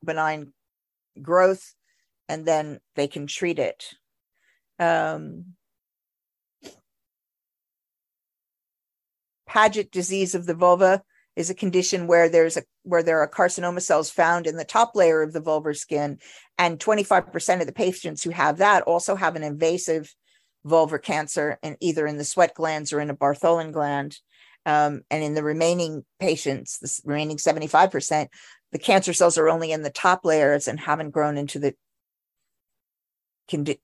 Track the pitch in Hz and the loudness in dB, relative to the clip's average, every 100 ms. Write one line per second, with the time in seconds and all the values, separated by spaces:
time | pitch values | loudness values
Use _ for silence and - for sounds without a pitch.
0 | 165 156 156 151 143 _ _ _ _ _ | -6 -4 -2 -4 -10 _ _ _ _ _
1 | _ - 143 175 185 190 - _ _ _ | _ -16 0 4 4 2 -6 _ _ _
2 | _ _ - 156 160 156 151 143 _ - | _ _ -10 -6 0 0 -2 -10 _ -4
3 | 143 151 143 - 170 160 113 - - - | -4 -6 -10 -6 -4 -2 -4 -6 -14 -20
4 | _ _ _ _ _ _ _ - 170 165 | _ _ _ _ _ _ _ -4 0 0
5 | 160 156 156 170 180 175 _ _ _ _ | -2 -6 -12 -16 -20 -20 _ _ _ _
6 | _ _ _ _ _ _ - - _ _ | _ _ _ _ _ _ -20 -20 _ _
7 | _ _ _ _ _ _ _ _ _ _ | _ _ _ _ _ _ _ _ _ _
8 | _ _ _ _ _ _ _ _ _ _ | _ _ _ _ _ _ _ _ _ _
9 | _ _ _ _ - 214 214 208 202 185 | _ _ _ _ -2 4 4 2 -6 -4
10 | 175 190 185 185 175 165 180 175 190 196 | -4 -2 -2 -2 -4 2 4 6 6 4
11 | - _ _ - 170 185 190 185 185 185 | -2 _ _ -8 -8 -4 -2 0 0 -2
12 | 170 170 165 170 165 160 - _ 139 170 | 4 6 6 6 4 0 -8 _ -2 0
13 | 165 160 156 - 180 180 175 175 - 160 | 2 2 2 2 0 0 -6 -4 0 0
14 | 156 - 165 175 160 160 147 226 233 208 | 0 0 2 2 -2 -6 -2 0 2 4
15 | 170 160 156 160 156 156 156 147 - 147 | 4 4 0 -4 -2 -2 -2 -6 -6 -4
16 | 147 139 - - _ - 175 160 - 214 | -4 -6 -16 -20 _ -2 -2 0 0 0
17 | 196 190 - 170 - 180 151 - 185 185 | 2 0 0 -4 -2 -2 -2 -4 -4 -4
18 | 170 156 170 165 151 156 202 190 - 170 | -8 -8 -6 -2 0 2 4 4 2 0
19 | - 190 170 165 151 147 160 175 - 160 | 0 -2 -2 -4 -6 -2 0 0 -2 -4
20 | 151 _ _ _ _ _ 143 165 156 156 | -6 _ _ _ _ _ 0 2 4 0
21 | - 156 151 170 147 - 160 - 175 160 | -4 -4 -4 -4 -4 -4 -10 -6 -4 -2
22 | 151 147 - - 170 - 160 156 147 147 | -2 -4 -4 2 2 2 -4 -4 -4 -4
23 | 147 139 139 143 170 170 160 156 143 143 | -4 0 0 2 2 2 0 -4 -4 -4
24 | 143 - _ _ _ _ 160 151 147 143 | -6 -12 _ _ _ _ 0 2 2 -2
25 | - 156 151 151 151 156 165 175 165 151 | -6 -6 -4 -4 -4 0 0 0 -4 -8
26 | - - 185 156 143 135 - - 131 - | -14 -6 -2 -2 -2 -6 -8 -12 -10 -10
27 | 143 147 151 151 165 160 151 160 185 143 | -6 -4 -4 -4 0 0 2 4 4 2
28 | - 151 143 - - - _ - - 196 | -2 -2 -4 -10 -20 -20 _ -6 2 2
29 | 190 165 175 165 160 165 160 156 147 - | 2 2 2 4 2 2 -2 -4 -6 -2
30 | 185 180 170 156 143 147 - 147 - 151 | 0 2 2 4 4 2 -2 -6 -4 -4
31 | 151 151 147 147 143 147 143 - _ _ | -4 -2 -2 -2 -6 -4 -4 -4 _ _
32 | _ _ _ _ _ _ _ _ _ _ | _ _ _ _ _ _ _ _ _ _
33 | _ _ _ _ - 156 147 143 | _ _ _ _ -10 -6 -4 -6